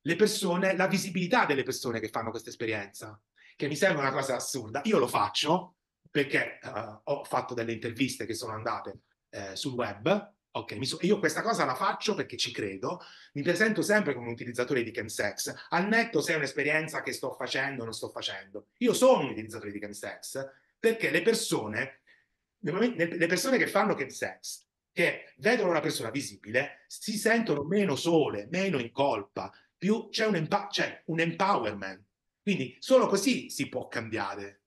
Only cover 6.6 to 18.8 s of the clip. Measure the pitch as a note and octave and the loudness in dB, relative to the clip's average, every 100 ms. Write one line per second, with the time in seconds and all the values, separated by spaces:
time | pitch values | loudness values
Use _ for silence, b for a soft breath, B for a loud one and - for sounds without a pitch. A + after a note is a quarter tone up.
6.6 | - G#2 A2+ G#2+ - C#3+ C3+ C3+ B2 A#2+ | -10 -8 -8 -12 -4 -4 -2 -2 -2 -4
7.6 | A2+ A2+ A#2 G#2+ C3 - G#2+ A2 - G#2 | -4 -4 -6 -2 -2 -2 -6 -6 -6 -6
8.6 | A#2 A2 - G2 _ _ _ A2+ G2+ F#2+ | -4 -4 -6 -14 _ _ _ -12 -10 -6
9.6 | C#3+ B2 A2+ G#2 A#2+ G#3 - _ _ C3 | -6 -4 -4 -2 0 0 -2 _ _ -10
10.6 | A2 G#2 C3 D#3+ F3 G3+ D#3 D#3 G#3+ G3 | -8 -6 -6 -2 2 2 2 0 -2 0
11.6 | D3 - F#3+ - - F#3 C3 A2+ B2 A2 | 0 0 -2 0 -2 -2 -4 -4 -4 -2
12.6 | G#2+ F#2+ C3 F3+ B B B C#3+ C#3+ E3+ | -6 -4 -6 -8 B B B -4 0 4
13.6 | A3 G#3 D#3 G#3+ F3 B2+ A#2+ A#2 A#2+ A#2+ | 4 2 4 4 2 -2 -4 -8 -8 -2
14.6 | B2 C#3 A#2 A2+ A2+ - G#2 - - - | 0 0 0 -4 -8 -4 -4 -4 -8 -8
15.6 | - E3 G3 A3 A3+ D#3 - D#3+ C#3 - | -2 0 2 2 2 0 0 0 0 -2
16.6 | C#3+ D3+ D#3 - - B2 C3+ B2 B2 C3+ | 0 0 -2 -6 -6 -6 -6 -6 -4 -2
17.6 | C3 C3+ A2+ A2 A2+ - - - - G#2 | -2 -4 -8 -8 -8 -6 -8 -8 -12 -16
18.6 | - _ | -16 _